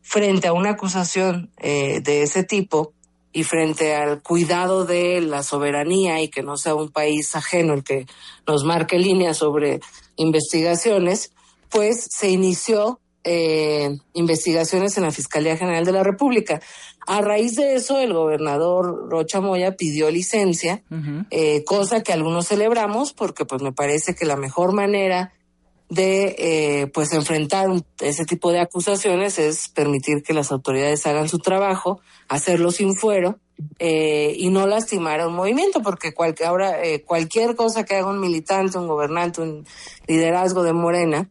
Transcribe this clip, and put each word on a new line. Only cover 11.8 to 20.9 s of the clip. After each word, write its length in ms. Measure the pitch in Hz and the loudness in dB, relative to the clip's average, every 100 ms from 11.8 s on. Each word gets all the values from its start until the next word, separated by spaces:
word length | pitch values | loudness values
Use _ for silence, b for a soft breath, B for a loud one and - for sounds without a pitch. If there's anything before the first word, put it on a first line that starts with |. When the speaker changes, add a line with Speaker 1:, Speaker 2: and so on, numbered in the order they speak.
| 208 233 - | 2 0 -4
Speaker 1:
se 180 | - 202 | -2 0
inició, 720 | 185 190 175 - 214 214 254 _ _ | 2 2 0 0 0 0 -4 _ _
eh, 760 | 170 170 165 156 151 151 143 143 _ | -2 0 2 2 0 0 -2 -4 _
investigaciones 840 | 175 170 160 180 165 165 185 202 196 | -2 0 2 2 0 2 0 0 0
en 60 | |
la 80 | 170 | -2
Fiscalía 440 | - 143 156 156 160 | -4 -4 -2 0 0
General 300 | 180 165 175 | 0 0 2
de 60 | |
la 120 | 190 | 2
República. 560 | 190 196 285 240 214 156 B B B B - | 2 2 2 2 0 -6 B B B B -2
A 140 | 208 | 0
raíz 340 | 208 208 233 226 | 2 2 0 0
de 200 | 277 262 | 2 0
eso, 240 | 247 269 | 0 0
el 140 | 254 | 2
gobernador 960 | 170 160 151 156 143 165 180 180 165 - | 2 0 0 0 0 2 2 0 -4 -4
Rocha 300 | 165 160 196 | -2 0 -2
Moya 360 | 196 185 185 190 | 0 0 0 -2
pidió 340 | 165 147 156 | -4 0 0
licencia, 720 | 170 185 220 196 165 165 202 _ | 0 0 0 2 0 -2 -4 _